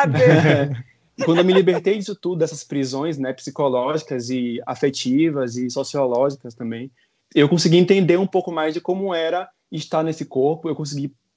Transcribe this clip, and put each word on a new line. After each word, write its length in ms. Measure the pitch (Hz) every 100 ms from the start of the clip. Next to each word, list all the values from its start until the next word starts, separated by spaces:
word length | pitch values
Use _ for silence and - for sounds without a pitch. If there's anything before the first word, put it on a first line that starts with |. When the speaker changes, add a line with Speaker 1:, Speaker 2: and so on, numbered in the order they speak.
Speaker 1:
a 40 | 277
Deus! 720 | 139 247 165 156 143 143 120
Speaker 2:
<laughs> 460 | - _ _ -
Quando 140 | 165 170
eu 60 |
me 80 | 185
libertei 460 | 190 180 170 185 214
disso 160 | 196
tudo, 240 | 202 175 175
dessas 240 | 160 156
prisões, 540 | - 143 131 135 160 147
né, 140 | 131
psicológicas 1000 | 135 - 135 143 127 127 151 - 127 117
e 300 | 127 120 120 -
afetivas 920 | 127 143 135 127 135 160 143 127 120
e 120 | 123
sociológicas 840 | 139 135 147 131 120 139 135 120
também, 360 | 113 117 113 135 _ _ _ _
eu 140 | - 147
consegui 280 | 175 170 170
entender 420 | 175 196 170 175
um 80 | 196
pouco 240 | 190 180
mais 200 | 165 156
de 80 | 160
como 320 | - 190 196
era 360 | 170 160 175 185 _ _
estar 320 | 156 - 160
nesse 200 | 160 156
corpo, 440 | 151 135 139 160 165
eu 60 | 147
consegui 360 | 147 143 139 - _